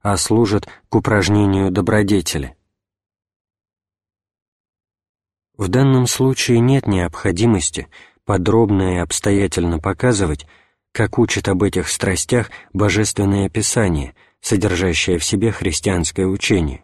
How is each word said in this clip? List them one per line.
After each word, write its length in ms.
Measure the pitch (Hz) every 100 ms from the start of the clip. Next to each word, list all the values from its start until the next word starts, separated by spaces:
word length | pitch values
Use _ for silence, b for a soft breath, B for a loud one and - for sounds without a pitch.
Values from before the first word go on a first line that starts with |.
а 160 | 101 98
служат 500 | - 110 113 104 - B _
к 60 |
упражнению 760 | 113 - 107 92 104 101 98 98
добродетели. 840 | 92 90 107 101 101 80 78 65 - _ _ _ _ _ _ _ _ _ _ _ _ _ _ _ _ _ _ _ _ _ _ _ _ _ _ _ _ _ -
В 100 | 98
данном 380 | 123 139 131 123
случае 540 | - 131 127 - 120
нет 260 | 120 139 -
необходимости 1000 | 95 87 - 101 87 117 101 - - - B B B
подробно 720 | - 98 90 110 110 101 92
и 20 | 90
обстоятельно 840 | 85 - 104 101 98 - 85 82
показывать, 680 | 98 95 127 107 90 73 - b b b _
как 260 | - 104 -
учит 300 | 113 - 98
об 160 | 92
этих 260 | 98 92 90
страстях 600 | - 98 92 - 123 107 B B
Божественное 760 | 95 104 98 104 - 98 101 98
Писание, 640 | - 107 - 101 80 64 b b b
содержащее 760 | - 104 101 90 92 80 - 87
в 60 |
себе 280 | - 104 113
христианское 720 | 104 98 78 - 90 82 -
учение. 580 | 95 98 - 104 78 65